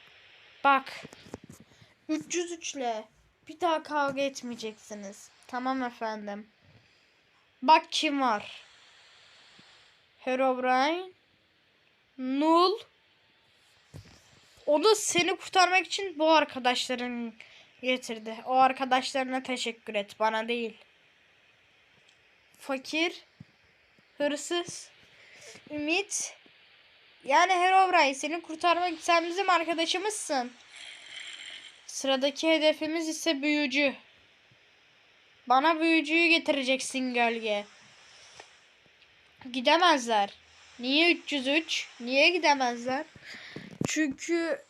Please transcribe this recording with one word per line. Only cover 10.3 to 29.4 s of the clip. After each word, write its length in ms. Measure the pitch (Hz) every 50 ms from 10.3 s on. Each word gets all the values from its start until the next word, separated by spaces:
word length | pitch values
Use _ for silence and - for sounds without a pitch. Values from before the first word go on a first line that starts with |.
| 254 254 269 262 254 254 254 254 254 254 269 302 330 359 381 370 - _ _ _ _ _ _ _ _ _ _ _ _ _ _ _ _ _ _ _ _ -
Nul. 600 | 262 254 269 277 302 320 330 339 359 381 415 466 - _ _ _ _ _ _ _ _ _ _ _ _ _ _ _ _ _ _ _ _ _ - - - - - - _ _ _ _ _ _ _ _ -
O 180 | - 294 302 330
da 100 | 440 427
seni 420 | 427 - - - 339 339 349 370
kurtarmak 500 | - - - - 381 359 349 370 381 339
için 320 | 339 - - 403 381 330 285
bu 140 | 311 320
arkadaşların 1000 | 320 302 285 285 - 262 240 247 254 247 - - 254 240 247 247 240 240 233 226 220 - - - - - - _ _ -
getirdi. 540 | 247 254 254 254 254 - 233 226 214 220 220 226 -
O 100 | - 254
arkadaşlarına 840 | 262 262 262 262 269 269 254 254 254 262 - - 269 262 254 262 262
teşekkür 520 | 262 262 254 247 - 240 233 233 - - 214
et, 260 | 208 202 202 - -
bana 280 | 220 220 220 220 226 226
değil. 300 | 240 240 233 220 214 - - _ _ _ _ _ _ _ _ _ _ _ _ _ _ _ _ _ _ _ _ _ _ _ _ _ _ _ _ _ _ _ _ _ _ - -
Fakir, 580 | - 269 262 269 - - 311 330 370 370 - - _ _ - - _ _ _ _ _ _ _ _ _ _ _ _ _ _ -
hırsız, 720 | 294 294 294 285 - - 349 349 349 349 - - - - _ _ _ _ _ - - - - - - - 440 - - -
Ümit. 640 | 302 302 294 302 330 381 403 403 - - - - - - _ - _ _ _ _ _ _ _ _ _ _ _ _ _ _ -
Yani 280 | - 277 311 349 370
Herobrine, 600 | 381 349 359 370 381 381 381 359 359 339 302 269 277
seni 280 | 269 - 285 320 339
kurtarmak, 500 | 339 - 311 311 - 349 330 339 359 359 320 330
sen 260 | - - 339 339 330
bizim 240 | 349 339 370